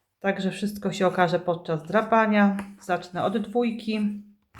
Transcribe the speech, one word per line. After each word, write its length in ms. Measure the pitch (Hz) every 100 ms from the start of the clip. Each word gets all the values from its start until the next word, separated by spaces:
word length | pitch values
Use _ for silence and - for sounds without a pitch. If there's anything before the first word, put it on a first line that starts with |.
| _ _
Także 320 | 196 185 185
wszystko 400 | - 208 - 196
się 160 | - 185
okaże 320 | 180 175 170
podczas 440 | 180 170 - 160
drapania. 760 | - 208 220 226 214 208 202 196 - -
Zacznę 420 | - 180 - 175
od 140 | 180 226
dwójki. 840 | 208 240 240 214 220 214 208 208 - _ _